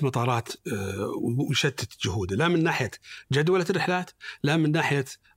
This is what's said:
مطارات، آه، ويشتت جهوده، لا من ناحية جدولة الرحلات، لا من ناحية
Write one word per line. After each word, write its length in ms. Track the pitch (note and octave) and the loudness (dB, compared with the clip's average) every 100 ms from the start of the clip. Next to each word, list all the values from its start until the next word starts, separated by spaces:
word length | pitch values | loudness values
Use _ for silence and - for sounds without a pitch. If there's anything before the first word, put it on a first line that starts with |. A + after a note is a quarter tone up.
مطارات، 480 | C3+ B2+ B2 A#2 - - - | 0 2 2 0 -2 -8 -6
آه، 380 | G2+ G2 F#2+ G#2+ - A#2 B2 D3+ | -4 -4 -4 -4 -2 -2 -2 0
ويشتت 580 | C3 D3 - A2 - F#2+ | 0 0 -2 -8 -4 -4
جهوده، 300 | G2+ F#2 G2+ | -2 -2 2
لا 120 | E3+ | 2
من 160 | E3+ | 2
ناحية 280 | E3 - A2+ - - - - | 2 0 -4 -6 -18 -14 -2
جدولة 340 | C#3 D#3+ F#3+ E3+ | 2 4 2 2
الرحلات، 420 | F3+ - F3+ F3+ - - - | 0 0 -2 -4 -12 -16 -4
لا 140 | D3 D#3+ | 2 4
من 140 | D#3 | 4
ناحية 340 | D#3+ D3+ C#3+ C3 - _ | 2 2 0 -2 -10 _